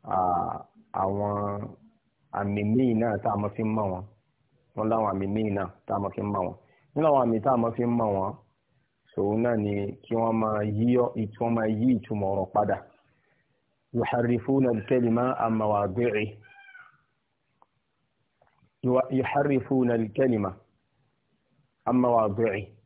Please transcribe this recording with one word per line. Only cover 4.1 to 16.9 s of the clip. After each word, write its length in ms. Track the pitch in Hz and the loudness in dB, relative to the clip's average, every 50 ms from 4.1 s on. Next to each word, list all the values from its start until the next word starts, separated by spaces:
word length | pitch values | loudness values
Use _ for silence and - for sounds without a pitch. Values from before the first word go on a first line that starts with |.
| _ _ _ _ _ _ _ _ _ _ _ _ _ | _ _ _ _ _ _ _ _ _ _ _ _ _
Wọ́n 120 | - 107 107 | -4 -2 0
láwọn 200 | 113 113 110 101 | 0 0 0 0
àmì 160 | 95 98 98 98 | 0 -2 -2 -2
míì 220 | 101 110 110 107 | -2 -2 0 0
náà 160 | 101 98 95 90 - _ _ | -2 -2 -4 -6 -10 _ _
tá 100 | - 101 | -6 -4
a 40 | 101 | -4
máa 120 | 98 98 | -4 -4
fi 100 | 92 - | -4 -4
ń 60 | 101 104 | -4 -4
mọ̀ 140 | 101 98 92 | -2 -2 -2
wọ́n. 120 | 90 90 - _ _ _ _ _ _ _ | -4 -6 -12 _ _ _ _ _ _ _
Nínú 120 | 147 156 160 | 0 2 4
àwọn 140 | 147 135 127 | 4 4 4
àmì 140 | 117 113 110 | 4 2 2
tá 100 | 104 139 | 2 2
a 60 | 131 120 | 2 2
máa 140 | 117 117 | 2 0
fi 120 | 110 123 120 | 0 -2 -2
ń 80 | 120 | 0
mọ̀ 180 | 120 117 113 107 | 0 0 0 0
wọ́n, 220 | 101 98 95 98 147 - _ _ _ _ _ _ _ _ _ _ _ _ _ _ | 0 0 -2 -4 -6 -10 _ _ _ _ _ _ _ _ _ _ _ _ _ _
so, 140 | _ - | _ -2
òun 200 | 98 101 104 110 | 0 0 0 0
náà 140 | 117 123 120 | 0 0 0
ni 180 | 110 104 104 101 101 101 98 - - | 0 0 -2 -2 -2 -4 -6 -8 -12
kí 120 | - - 113 | -8 -4 -2
wọ́n 200 | 113 113 113 113 | 0 0 0 0
máa 240 | 113 110 110 107 104 104 | 0 0 0 0 -2 -2
yí 240 | 107 104 104 113 120 123 123 | -2 0 0 2 4 4 4
ọ-, 160 | 123 120 - | 2 0 -2
ìtú-, 240 | 113 110 104 - - | -4 -6 -6 -4 -4
wọ́n 140 | 120 117 117 | -2 0 0
máa 120 | 113 110 110 | 0 0 0
yí 200 | 110 107 113 127 | 0 2 2 2
ìtumọ̀ 380 | 127 107 - - 110 104 98 95 | 2 2 0 -4 -4 -2 -2 -2
ọ̀rọ̀ 220 | 98 98 92 - | 0 -2 -4 0
padà. 260 | - 107 107 101 98 92 - - _ _ _ _ _ _ _ _ _ _ _ _ _ _ _ _ _ _ _ _ - | 0 0 2 2 0 -4 -6 -18 _ _ _ _ _ _ _ _ _ _ _ _ _ _ _ _ _ _ _ _ -4
يحرفون 720 | 120 113 - - 120 120 120 123 117 107 - 135 135 131 127 | -4 -2 0 0 0 2 2 0 0 0 0 2 2 2 2
الكلمة 540 | 117 110 101 - 135 127 120 117 113 120 123 127 | 0 -2 -2 0 0 2 2 2 2 2 2 0
عن 200 | 127 - 110 113 110 | 0 0 0 0 0
مواضعه. 760 | 110 110 104 104 101 101 98 92 113 120 120 104 107 107 107 107 - - - - - - - - - - - | 0 0 0 2 0 0 -2 -2 0 0 0 0 -2 -4 -4 -8 -16 -20 -20 -20 -20 -20 -20 -20 -20 -20 -20